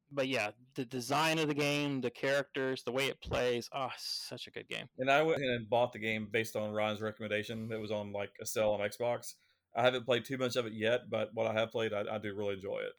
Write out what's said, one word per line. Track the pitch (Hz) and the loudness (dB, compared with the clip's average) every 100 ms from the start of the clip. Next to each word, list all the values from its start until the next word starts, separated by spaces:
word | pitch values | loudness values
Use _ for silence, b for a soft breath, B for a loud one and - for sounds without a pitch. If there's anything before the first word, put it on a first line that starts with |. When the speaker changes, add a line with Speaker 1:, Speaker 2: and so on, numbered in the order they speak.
| _ | _
Speaker 1:
But | 139 135 | -2 0
yeah, | 127 107 110 127 - | 2 0 -4 -12 -8
the | 117 | -4
design | 127 120 143 160 160 | -4 0 2 4 2
of | 151 | 2
the | 147 | 2
game, | 143 147 147 135 | 2 2 0 0
the | 123 | -2
characters, | - 139 139 135 139 131 131 | -2 0 2 0 -2 -2 -2
the | - | -2
way | 127 135 | 0 -2
it | 127 | -2
plays, | - 127 123 120 - | -4 0 2 0 -2
oh, | 139 123 - | -4 -6 -6
such | - - - 123 - | -6 -6 -6 -10 -10
a | |
good | 113 107 | -12 -8
game. | 113 117 - | -8 -10 -4
Speaker 2:
And | 131 | 4
I | 143 | 4
went | 160 143 | 6 2
in | 131 | 2
and | 120 107 | -2 2
bought | 120 120 | 4 4
the | 110 | 0
game | 110 110 104 | -2 -2 -2
based | 113 110 110 | -2 -2 -2
on | 107 | -2
Ryan's | 107 107 104 | 0 0 0
recommendation. | 107 - 104 104 107 113 110 | -4 -6 -4 -2 -2 -8 -6
It | 110 | -6
was | 104 | -4
on, | 104 101 | -4 -2
like, | 101 101 - | -4 -4 -6
a | - | -4
sale | 113 107 104 | 2 2 2
on | 104 | 0
Xbox. | - 120 117 - - _ _ _ 113 | -2 -2 -2 -6 -16 _ _ _ 2
I | |
haven't | 127 127 117 | 4 4 2
played | 120 | 0
too | 107 131 | 2 0
much | 123 127 | 2 2
of | 113 | 0
it | |
yet, | 110 110 123 - | 0 2 2 2
but | 110 110 | -2 0
what | 113 113 | 2 2
I | 110 | 4
have | 110 | 2
played, | 117 110 | 2 0
I, | 104 107 | 0 -2
I | 107 | -4
do | 104 101 | -4 -4
really | 104 | -2
enjoy | 98 98 - | -2 -4 -4
it. | 50 | -4